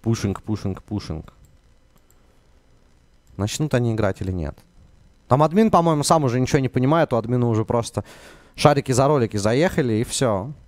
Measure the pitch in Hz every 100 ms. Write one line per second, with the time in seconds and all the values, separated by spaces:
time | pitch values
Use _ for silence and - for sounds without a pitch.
0 | 113 113 98 95 - 107 101 92 - 104
1 | - 80 - _ - _ _ _ _ _
2 | _ _ _ _ _ _ _ _ _ _
3 | _ _ _ - 104 - 151 123 120 110
4 | 104 - 95 92 71 - _ - - -
5 | - _ _ 131 156 180 220 175 170 151
6 | 139 165 135 123 127 147 127 127 127 165
7 | 151 117 110 123 120 110 110 117 113 -
8 | - - - - - - 151 139 135 123
9 | 135 147 110 104 101 123 180 - 127 110
10 | 120 - 131 98 120 151